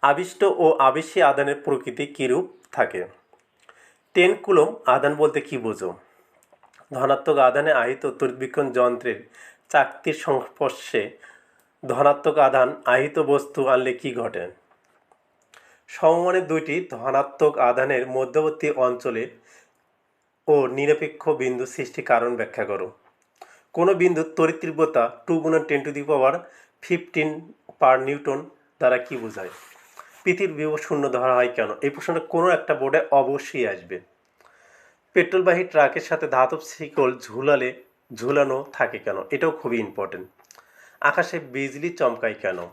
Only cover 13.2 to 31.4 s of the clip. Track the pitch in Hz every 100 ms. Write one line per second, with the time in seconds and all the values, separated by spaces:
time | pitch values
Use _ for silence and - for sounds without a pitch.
13.2 | 143 143 - - 131 131 127 123 139 120
14.2 | 117 90 90 - _ _ _ _ _ _
15.2 | _ _ _ - _ _ _ - 160 170
16.2 | 180 185 160 160 151 151 180 120 123 135
17.2 | 139 - 151 143 123 120 135 131 127 127
18.2 | 131 151 156 156 151 143 127 123 131 113
19.2 | 120 - _ _ _ _ _ _ _ _
20.2 | _ _ - 147 127 131 143 151 151 -
21.2 | - 147 127 123 127 - 127 - - 120
22.2 | 120 120 110 - 104 98 92 - _ _
23.2 | _ _ - _ _ - 180 185 180 165
24.2 | 160 - 160 156 170 151 156 139 113 -
25.2 | - 165 156 160 156 143 143 143 143 147
26.2 | 131 170 - - _ _ - 175 - -
27.2 | 156 151 165 - _ - 139 131 131 147
28.2 | 147 139 151 _ _ _ 127 127 127 131
29.2 | 113 101 92 - - - _ - - _
30.2 | - 180 196 151 156 151 - 151 139 123
31.2 | 131 123